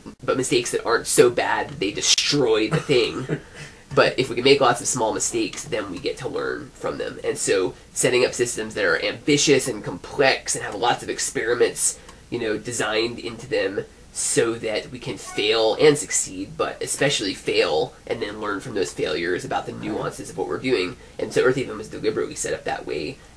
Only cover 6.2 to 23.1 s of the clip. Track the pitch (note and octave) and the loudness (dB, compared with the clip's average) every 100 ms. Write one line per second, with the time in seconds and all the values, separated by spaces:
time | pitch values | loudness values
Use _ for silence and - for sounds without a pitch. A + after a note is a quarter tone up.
6.2 | - - C2+ B1 C2 - - C#2+ - - | -6 -4 -4 -6 -10 -8 -6 -6 -6 -6
7.2 | - - - G2 F2+ - - - C3+ B2 | -4 -2 2 2 0 -4 -10 -2 2 4
8.2 | B2 - A#2+ - A2 A2 F#2 D#2+ G#2 - | 4 2 -2 -2 -6 -2 0 0 -2 -2
9.2 | - C#3+ - C3 - G#2 - F#2 - - | 2 4 6 4 2 -4 -6 -10 -4 2
10.2 | C3+ - - - G#2+ G#2 A#2+ - G#2 - | 4 2 -2 -6 -6 -2 0 0 -2 -4
11.2 | - C3 A2+ A#2+ G#2+ - - - - - | -4 -2 0 4 2 2 -2 -2 -10 -20
12.2 | - A#2 A2 G#2+ B2 A#2+ A2 A2 A#2 A#2 | -8 -4 -2 -4 -4 -2 0 0 0 -2
13.2 | A#2 A2+ B2 G2+ G2 G#2 - - - - | -8 -10 -2 0 0 -2 -6 -10 -12 -6
14.2 | - - A#2 A2+ A2 G#2+ - A#2+ - G2 | 0 2 2 0 -4 -4 -6 -10 -10 -10
15.2 | - - G#2 G2+ A2+ - D3 C#3+ - - | -8 -2 2 4 4 6 6 6 2 -2
16.2 | - F#2 G2 - F#2+ - - - A2 - | -2 -6 -8 -4 -4 -4 -4 0 2 2
17.2 | G2 - - G#2+ F#2 D#2 - - - - | -2 -4 -2 2 2 2 0 -4 -8 -6
18.2 | G#2 G#2+ G#2 G2 - G#2 F2+ - G2 E2 | -6 -6 -4 -4 -4 -2 -2 -2 -2 0
19.2 | E2+ F2 - G2+ - A#2 A2 G#2 - - | 0 -2 -2 -4 -4 -6 -4 -4 -4 -8
20.2 | - - - - B2+ G#2+ F2+ - - - | -8 -6 -4 -2 0 0 0 -6 -14 -8
21.2 | - - B2+ C3+ A2 G#2+ G#2+ G2+ G#2+ A2 | -2 2 4 2 -2 -8 -10 -4 -2 0
22.2 | - - - - - - - D2 D2+ | -2 -4 -6 -4 -4 -6 -6 -6 -6